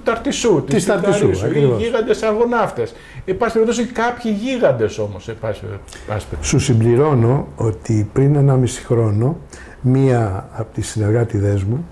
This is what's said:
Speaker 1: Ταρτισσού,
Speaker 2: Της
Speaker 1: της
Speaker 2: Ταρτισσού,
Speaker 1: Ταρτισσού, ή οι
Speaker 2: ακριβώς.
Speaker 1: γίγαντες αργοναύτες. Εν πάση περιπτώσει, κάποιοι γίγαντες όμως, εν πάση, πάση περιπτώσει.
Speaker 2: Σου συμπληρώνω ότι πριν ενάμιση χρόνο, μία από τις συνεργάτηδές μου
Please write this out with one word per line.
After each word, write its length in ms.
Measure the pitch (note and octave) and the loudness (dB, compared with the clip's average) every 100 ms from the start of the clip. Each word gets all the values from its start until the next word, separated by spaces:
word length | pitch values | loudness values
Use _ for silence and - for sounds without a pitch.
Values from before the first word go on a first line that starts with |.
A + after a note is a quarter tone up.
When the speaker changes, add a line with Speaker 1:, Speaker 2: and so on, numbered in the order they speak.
Speaker 1:
Ταρτισσού, 580 | - A#3 C#4+ C#4+ A#3+ D#3+ | -4 -2 -4 0 2 2
Speaker 2:
Της 100 | - | 2
Speaker 1:
της 120 | A3 F3+ | 0 0
Speaker 2:
Ταρτισσού, 320 | G3+ G3 - | 0 2 2
Speaker 1:
Ταρτισσού, 240 | A#2+ F#2 | 2 2
ή 40 | G#2+ | 0
οι 20 | |
Speaker 2:
ακριβώς. 320 | D3 C#3 A#2+ | 2 2 2
Speaker 1:
γίγαντες 400 | A3+ A3+ B3+ G#3+ | 0 0 0 0
αργοναύτες. 720 | A3 G#3+ A#3+ A#3+ F#3+ - A2 - - - | 0 0 2 0 0 -2 -6 -8 -20 -10
Εν 120 | - F#3+ | -6 -2
πάση 160 | A3+ | 0
περιπτώσει, 320 | A3 A3+ A#3 | 2 2 0
κάποιοι 520 | A#3 - A#3 A#3+ A3+ G3+ | -2 -2 -2 -2 -4 -4
γίγαντες 580 | B3 B3+ F#3 B2 G#2 - | -2 0 2 2 -2 -2
όμως, 300 | G#2 F#2+ - | -8 -8 -12
εν 80 | A2 | -8
πάση, 200 | A2+ G2+ G2+ G2+ - - - | -8 -8 -10 -12 -14 -16 -8
πάση 200 | G#2 - | -8 -8
περιπτώσει. 220 | - - | -8 -2
Speaker 2:
Σου 80 | C#3 | 0
συμπληρώνω 920 | - A2+ A2+ A#2 D3+ C3 A2+ C#3 - - | 2 4 4 4 4 4 2 2 -2 -4
ότι 520 | A2+ G#2+ - A2 G#2 | -4 -4 -2 -2 0
πριν 220 | - C3+ | 2 4
ενάμιση 500 | D3 C#3+ C3 B2 - | 4 4 4 2 -2
χρόνο, 520 | - A#2+ A2 G#2 B2 E3+ - - - - | -2 0 2 2 0 -2 -10 -20 -20 -4
μία 680 | B2+ C3 C3+ A#2+ G#2+ F#2+ - | 0 4 4 2 0 -4 -8
από 220 | - A2 | -10 -8
τις 140 | - G#2 | -6 -6
συνεργάτηδές 760 | A2 G#2 A#2 A#2 G#2 G2+ G2+ | -2 0 2 2 0 0 0
μου 240 | F#2+ B2+ E3+ | 0 -4 -6